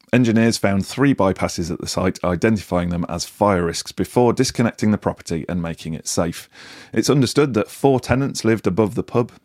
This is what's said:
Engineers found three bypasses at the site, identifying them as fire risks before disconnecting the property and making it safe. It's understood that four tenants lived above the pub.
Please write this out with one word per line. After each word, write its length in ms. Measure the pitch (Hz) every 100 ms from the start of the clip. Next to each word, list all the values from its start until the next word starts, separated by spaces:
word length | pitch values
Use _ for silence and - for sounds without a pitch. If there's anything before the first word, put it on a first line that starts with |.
| _
Engineers 460 | 120 117 110 117 110
found 280 | 101 98 87
three 300 | - 139 120
bypasses 560 | 95 87 87 - 85
at 80 | -
the 80 | -
site, 340 | - 92 -
identifying 680 | 87 87 113 104 - 87 87
them 160 | 87 -
as 160 | 85
fire 400 | - - 104 90
risks 300 | 85 - -
before 400 | - 92 123 120
disconnecting 580 | 104 131 - 117 - 107
the 60 | 104
property 480 | - - - 82 -
and 140 | 90
making 320 | 82 82 80
it 120 | 80 -
safe. 440 | - 85 - - - - - -
It's 180 | 110 -
understood 440 | 139 120 143 147
that 160 | 110 -
four 320 | - 139 127
tenants 420 | - 127 139 -
lived 240 | 113 110 101
above 280 | 90 107 117
the 80 |
pub. 280 | - 120 120 -